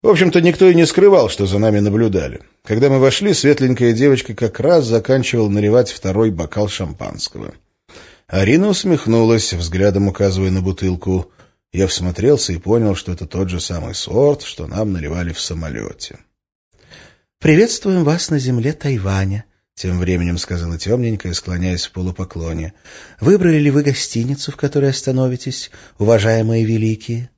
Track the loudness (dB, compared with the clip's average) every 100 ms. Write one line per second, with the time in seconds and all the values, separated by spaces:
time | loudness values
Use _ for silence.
0 | 4 4 4 4 2 6 6 6 4 6
1 | 6 6 4 0 -2 2 2 2 2 2
2 | 0 0 -4 -10 -18 _ -4 2 2 4
3 | 4 2 0 2 2 2 2 2 2 4
4 | 4 2 -2 -4 -4 0 2 2 2 0
5 | 2 0 2 0 0 2 4 2 2 -4
6 | -4 0 0 0 -6 -4 -4 -4 -8 -8
7 | -12 -10 -12 -12 -16 -18 _ _ _ -20
8 | -20 _ _ 0 4 4 2 0 0 0
9 | 2 2 4 2 0 -6 -4 0 2 2
10 | -2 0 -2 0 0 0 -2 -2 -4 -4
11 | -2 -4 -4 _ _ _ _ -2 -2 -2
12 | -6 0 2 2 0 -6 0 0 0 -2
13 | -6 -10 -8 -6 -4 -4 -6 -8 -8 -10
14 | -4 0 2 0 -8 -14 -10 -6 -4 -4
15 | -6 -6 -6 -8 -8 -8 -8 -10 -10 -14
16 | -18 -20 _ _ _ _ _ _ _ -20
17 | -20 _ _ _ 2 4 2 0 -2 0
18 | 0 -2 -2 -4 -2 -2 -4 -4 -4 -4
19 | -2 -2 -2 -4 -10 _ _ -10 -4 -2
20 | -2 0 -2 -4 -6 -6 -6 -6 -2 -2
21 | -2 -4 -6 -8 -6 -4 -2 -4 -6 -6
22 | -8 -6 -10 -8 -8 -6 -8 _ -20 -20
23 | -20 -2 2 4 4 4 2 2 0 -2
24 | -4 -4 -4 -6 -8 -6 -2 0 0 -2
25 | -2 0 0 -2 -8 -10 -14 -18 -20 _
26 | 2 4 4 2 2 0 0 0 0 -4
27 | -6 -10 -10